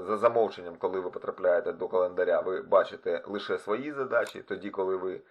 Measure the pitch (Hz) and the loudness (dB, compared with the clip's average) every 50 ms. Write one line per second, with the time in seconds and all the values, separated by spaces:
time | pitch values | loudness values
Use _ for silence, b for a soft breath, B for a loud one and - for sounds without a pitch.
0 | 90 92 107 104 110 117 117 117 110 98 - - 87 87 85 85 - 92 92 95 | -2 0 -2 4 4 4 6 6 2 2 0 -6 -12 -12 -10 -4 -4 -2 -2 -2
1 | 92 90 - - - - - - 92 90 87 87 - 82 85 82 92 - - 92 | -4 -4 -8 -8 -8 -8 -8 0 2 4 4 4 2 0 -4 -4 -6 0 2 2
2 | 90 90 90 92 90 87 87 80 - 92 92 80 80 80 98 95 87 - 90 - | 2 2 2 0 2 4 4 2 2 0 -2 -4 -2 4 6 6 6 6 -2 -8
3 | - 92 85 - - - 101 101 - - 95 90 - 101 107 120 139 151 147 139 | -4 -2 -2 -2 -4 -4 -6 -6 -2 -2 -4 -4 0 -2 -2 -2 -2 -6 -6 -6
4 | 131 123 113 117 110 - - - - - 101 92 - 104 101 98 92 92 95 92 | -4 0 2 0 0 0 -4 -12 -8 -8 -8 -6 -6 -8 -4 -2 -2 0 0 -2
5 | 92 95 90 - - b | -2 -4 -6 -6 -12 b